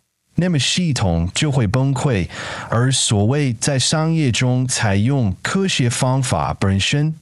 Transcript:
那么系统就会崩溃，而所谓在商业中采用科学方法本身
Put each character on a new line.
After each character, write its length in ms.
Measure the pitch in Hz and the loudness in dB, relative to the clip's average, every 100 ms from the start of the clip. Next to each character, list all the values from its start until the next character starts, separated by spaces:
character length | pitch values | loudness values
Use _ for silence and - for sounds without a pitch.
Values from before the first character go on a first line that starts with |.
| _ _ _ - | _ _ _ -4
那 120 | 180 | 0
么 120 | 156 | 0
系 340 | - - 175 | 0 0 0
统 340 | 127 98 82 87 | 0 0 0 0
就 180 | - 156 | -2 0
会 140 | 135 107 | 2 2
崩 260 | 131 131 | 2 0
溃， 360 | 131 147 104 80 - - - - | 0 0 0 -2 -6 -12 -10 -4
而 220 | 113 127 | 0 0
所 340 | 131 - 101 104 | 0 0 2 2
谓 260 | 147 139 | 2 0
在 260 | 117 - 135 | -2 -2 0
商 340 | - 160 160 | 0 0 0
业 180 | 165 143 | 2 0
中 360 | 104 127 127 127 | 2 0 0 0
采 280 | - 113 98 | 0 0 2
用 400 | 113 139 107 90 | 2 2 0 -2
科 260 | - 196 196 | -4 -2 0
学 220 | - 120 | 0 0
方 320 | - 131 135 | 0 0 0
法 320 | 127 85 71 | 0 -2 -2
本 260 | - 98 98 | -2 0 0
身 360 | - 147 151 160 | 0 0 -2 -4